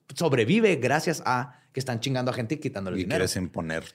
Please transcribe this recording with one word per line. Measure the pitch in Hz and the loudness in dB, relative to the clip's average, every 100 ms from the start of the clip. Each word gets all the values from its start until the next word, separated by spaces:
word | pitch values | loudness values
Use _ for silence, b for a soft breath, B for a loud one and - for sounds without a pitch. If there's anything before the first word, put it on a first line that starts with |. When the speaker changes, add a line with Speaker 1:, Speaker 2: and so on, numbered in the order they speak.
| - | -14
Speaker 1:
sobrevive | 135 165 127 110 214 220 156 | -2 2 4 4 6 4 4
gracias | 120 147 180 151 | 2 2 0 -2
a | 113 127 135 - _ | 0 -2 -2 -12 _
que | 131 | -8
están | 131 120 | -4 -4
chingando | 135 127 123 | -2 -2 -2
a | |
gente | 120 113 151 | -2 -4 -4
y | |
quitándole | 131 98 95 90 | -4 -6 -4 -4
Speaker 2:
Y | |
Speaker 1:
dinero. | 90 151 | -2 0
Speaker 2:
quieres | 92 98 | 0 -2
imponer | 90 - 80 80 - | -4 -4 -4 -4 -6